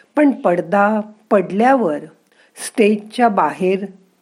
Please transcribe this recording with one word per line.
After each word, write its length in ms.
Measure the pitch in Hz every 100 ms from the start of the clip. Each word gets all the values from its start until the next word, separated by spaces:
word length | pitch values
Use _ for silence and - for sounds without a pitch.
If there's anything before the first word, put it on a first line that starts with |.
| _ -
पण 160 | 294
पडदा 680 | 226 196 175 165 202 202 214 208 - -
पडल्यावर 680 | 208 175 190 247 269 190 147 156 _ _ _ _ - -
स्टेजच्या 640 | - 208 214 - - 240
बाहेर 560 | 190 156 - 185 190 196 - _ _